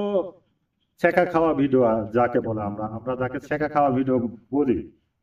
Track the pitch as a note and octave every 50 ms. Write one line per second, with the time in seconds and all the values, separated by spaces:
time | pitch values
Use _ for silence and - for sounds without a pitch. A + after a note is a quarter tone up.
0 | G3+ G3+ G#3 F#3 E3+ F3+ - _ _ _ _ _ _ _ _ _ _ _ _ _
1 | - E3+ E3+ F3+ F3+ F3+ F3 D#3+ E3 D#3+ D3+ C#3 C#3+ C3+ B2+ B2+ B2 A2+ A2 A2+
2 | G#2+ G#2 A2 B2 A#2+ A#2+ - B2+ A2+ B2 A2+ G#2+ G#2 G2+ G2+ G#2 A2 A2 A2 A2+
3 | A#2 B2+ B2+ B2 B2+ B2 B2+ C#3 - - D#3 D3 D3+ C#3+ D3+ D3+ C#3+ C#3 B2+ C3
4 | C3 C3 B2+ B2 A#2 A2+ - - - _ B2+ C#3+ D3 C3 G#2+ E2 - - - _
5 | _ _ _ _